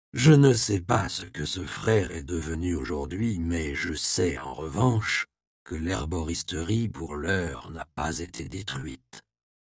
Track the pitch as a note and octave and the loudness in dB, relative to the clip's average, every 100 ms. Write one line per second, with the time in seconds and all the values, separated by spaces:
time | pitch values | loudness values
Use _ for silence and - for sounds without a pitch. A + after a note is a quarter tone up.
0 | _ - C#3 D3 C#3 A2+ - G2+ F2 A#2+ | _ 4 8 10 10 6 2 0 2 0
1 | F#2+ - - - D2+ - D2 - - A2 | 0 -6 -8 -6 -4 -4 -6 -2 4 4
2 | F2+ E2 C#2+ E2+ D#2 D#2+ F2+ D#2+ C2 D2+ | 2 -4 -4 -4 -2 -2 0 -2 -2 -4
3 | C#2 F#2 A#2 F2+ E2+ E2+ D2+ C#2 F2 D2+ | -4 -2 -2 0 0 -2 -2 -4 -4 -4
4 | - - F2+ C2+ C2 B1+ D#2+ D2 B2 A2+ | -2 0 0 -2 -8 -8 -4 2 2 2
5 | - - - _ _ _ - D#2+ E2 F#2 | 0 -2 -4 _ _ _ -10 -4 -2 -2
6 | D#2 E2 D#2+ E2 - E2+ E2+ A2+ A2+ F2 | -2 -2 -2 -4 -4 -6 -2 0 -2 -6
7 | D#2 D2 D#2+ F#2+ E2+ - - D#2+ - - | -8 -4 -2 0 -2 -6 -10 -12 -10 -6
8 | D2+ E2 E2+ - D2+ F#2+ G2+ C3+ B2 - | -4 -4 -8 -10 -10 -8 -8 -8 -8 -10
9 | _ - - _ _ _ _ | _ -20 -20 _ _ _ _